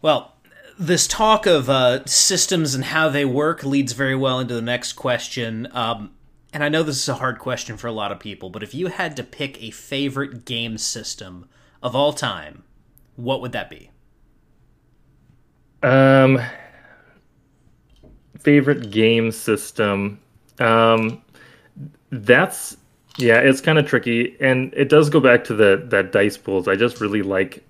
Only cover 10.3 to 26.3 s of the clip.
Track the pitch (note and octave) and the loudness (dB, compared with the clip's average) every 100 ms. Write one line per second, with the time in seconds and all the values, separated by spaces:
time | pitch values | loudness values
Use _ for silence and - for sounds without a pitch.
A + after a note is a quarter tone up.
10.3 | A#2+ - A#2 A#2 A2 - A#2 A2+ - F#2+ | -10 -10 -8 -6 -8 -8 -10 -12 -14 -16
11.3 | F2+ F2 _ _ _ B2+ B2 C#3+ C#3+ C3 | -20 -20 _ _ _ -6 0 0 0 -6
12.3 | F#2 D2+ - _ _ _ _ _ - A#2+ | -6 -12 -20 _ _ _ _ _ -12 -6
13.3 | C3 B2 A2 F#2 D#2 - _ _ _ _ | -6 -6 -8 -10 -16 -20 _ _ _ _
14.3 | _ _ _ _ _ _ _ _ _ _ | _ _ _ _ _ _ _ _ _ _
15.3 | _ _ _ _ _ C3+ C3 C3+ C3+ C3+ | _ _ _ _ _ 2 6 8 8 6
16.3 | C3 A#2+ - - - - _ _ _ _ | 4 -2 -14 -20 -20 -20 _ _ _ _
17.3 | _ _ _ _ _ _ _ - - _ | _ _ _ _ _ _ _ -20 -20 _
18.3 | - - D3 C3+ C#3 A2+ G#2 A2 A#2 A2+ | -4 4 4 4 0 -2 2 4 4 0
19.3 | A2 - G#2 - - G#2+ G2+ G2+ G#2 _ | -4 -2 -2 -2 -2 0 0 -4 -8 _
20.3 | _ _ _ A#2+ A2+ A2+ A2+ A2 A#2 _ | _ _ _ 2 4 6 4 0 -6 _
21.3 | _ - _ _ - C#3+ _ _ B2+ G#2 | _ -20 _ _ -20 -20 _ _ -12 4
22.3 | B2 F#3+ - - - _ _ _ - B2 | 4 4 -4 -14 -16 _ _ _ -4 2
23.3 | A2+ C3 C3+ - D#3 C#3+ B2+ A#2 A#2 A#2+ | 4 4 2 2 2 2 0 0 -2 -2
24.3 | - C3+ B2+ C3 - C#3 D3+ D3+ D#3 C3 | -2 -2 0 -2 -2 4 4 6 4 6
25.3 | A#2+ - G#2+ G#2 G2 - G2+ F#2+ G#2+ G2+ | 4 2 2 4 4 2 -2 0 2 0